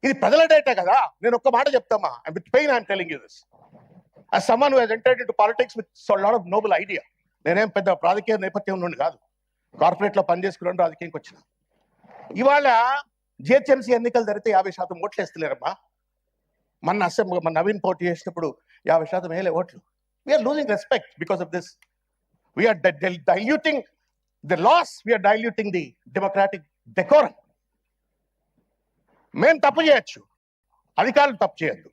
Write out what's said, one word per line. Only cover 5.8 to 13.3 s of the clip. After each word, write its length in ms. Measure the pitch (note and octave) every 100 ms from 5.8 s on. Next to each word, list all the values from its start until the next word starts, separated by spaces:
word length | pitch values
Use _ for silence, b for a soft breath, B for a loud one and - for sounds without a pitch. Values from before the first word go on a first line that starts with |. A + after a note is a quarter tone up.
| G#3+ _ -
so 80 | G3+
lot 120 | G3+ A#3
of 40 | F3 G3
noble 180 | G#3+ E3+
idea. 220 | F#3+ F#3 - _ _ _ -
నేనేం 240 | F3 G#3+ G3+
పెద్ద 100 | G3 F3+ E3+
రాజకీయ 280 | G3 G#3+ G#3+ F#3+
నేపథ్యం 300 | G3+ G3+ F#3+
నుండి 120 | F3 C3+
కాదు, 140 | D3+ D3 _ _ _ _ _ -
కార్పొరేట్లో 420 | D#3 F#3 G3+ G3+ F#3+
పని 100 | F3 F#3+
చేసుకున్నాను, 340 | E3+ F3 F3+
రాజకీయంకి 340 | E3+ D#3+ E3+ D#3
వచ్చిన. 160 | - _ _ _ _ _ _ _ _ - - -
ఇవాళ 260 | C4 C#4+ C#4+ A3+ A#3+ C#4 - _ _